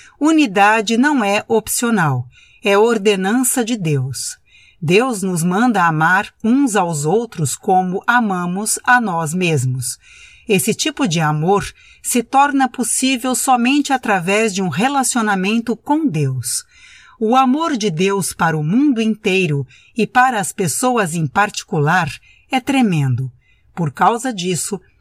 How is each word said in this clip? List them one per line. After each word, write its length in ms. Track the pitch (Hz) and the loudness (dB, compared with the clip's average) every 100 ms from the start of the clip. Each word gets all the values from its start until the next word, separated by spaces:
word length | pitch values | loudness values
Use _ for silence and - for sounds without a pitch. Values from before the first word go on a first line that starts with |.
| - _ | -20 _
unidade 760 | 302 320 269 190 208 226 208 226 | 2 2 2 4 4 4 2 2
não 280 | 285 285 | 2 2
é 200 | 202 208 - | 0 -2 0
opcional, 800 | 226 214 - 233 214 156 127 - - _ _ | -2 -2 -4 0 2 2 0 -6 -16 _ _
é 140 | 202 202 | 2 4
ordenança 840 | 233 226 202 196 190 247 247 262 | 4 2 2 2 0 0 0 -2
de 120 | 220 233 | -2 -2
Deus. 600 | 160 139 131 123 - - _ - - _ | -2 -2 -2 -8 -12 -14 _ -20 -20 _
Deus 420 | 147 190 262 208 | 2 2 2 -2
nos 200 | 190 175 | -2 -2
manda 420 | 175 185 254 202 | 0 2 2 2
amar 480 | 170 156 170 185 - _ | 2 2 2 2 -2 _
uns 320 | 220 262 269 202 | 0 2 2 0
aos 280 | 175 151 | 0 -2
outros 520 | 151 208 226 - 143 - | 0 0 -2 -4 -6 -4
como 460 | - 185 180 185 - | 0 0 0 -4 0
amamos 720 | 240 220 180 175 185 214 - | 0 0 -2 -4 -4 -4 -4
a 160 | - 247 | 2 2
nós 320 | 214 165 160 | 2 -4 -4
mesmos. 640 | 180 175 147 127 127 123 - - - - - - | -2 0 0 0 -4 -8 -12 -18 -20 -20 -16 -2
Esse 280 | 190 - | 0 0
tipo 340 | - 311 294 240 | -2 -4 -2 -2
de 120 | 165 | 0
amor 440 | 151 151 165 202 - - - - | -2 0 0 0 -2 -12 -20 -14
se 200 | - 247 | -4 -2
torna 460 | 226 269 285 277 254 | 0 2 2 2 -2
possível 640 | - - - 262 254 254 | -2 -4 -2 -2 -2 -2
somente 580 | 240 - 247 240 294 285 | -2 0 2 2 0 0
através 640 | 254 226 190 170 208 226 | -2 0 -2 0 0 0
de 80 | 185 | -2
um 60 | 185 | -4
relacionamento 1040 | 139 262 277 247 247 214 196 190 226 226 | 0 0 0 0 0 0 0 0 -2 -2
com 320 | 220 - 302 294 | -6 -2 0 0
Deus. 580 | 156 139 131 - - - _ - - - - | 0 -2 -2 -6 -8 -10 _ -20 -20 -20 -4
O 160 | 220 | 2
amor 420 | 262 262 294 330 254 | 4 4 2 0 -2
de 140 | 208 | -2
Deus 440 | 156 196 196 - | 0 0 0 -4
para 240 | - 170 156 | -2 0 0
o 40 | |
mundo 380 | 151 233 302 226 | 0 2 2 2
inteiro 640 | 220 214 202 190 175 143 135 - - - | 0 -2 0 0 0 -2 -6 -14 -10 -4
e 100 | 208 | 0
para 320 | 247 254 226 | 2 2 0
as 140 | 185 | -6
pessoas 640 | - 185 - 254 240 180 | -4 -4 -2 0 0 0
em 120 | 170 151 | -2 -2
particular 840 | 196 208 - - 165 147 180 156 - - _ _ | 0 -2 -4 -6 -2 0 0 -2 -8 -20 _ _
é 100 | 262 | -4
tremendo. 720 | 254 269 226 160 135 120 131 - _ _ _ | 0 0 2 0 0 -2 -6 -12 _ _ _
Por 160 | - 156 | -6 -6
causa 440 | - 185 226 262 | 0 0 0 -4
disso, 440 | 202 175 165 - 196 - _ | -6 -4 -4 -6 -10 -12 _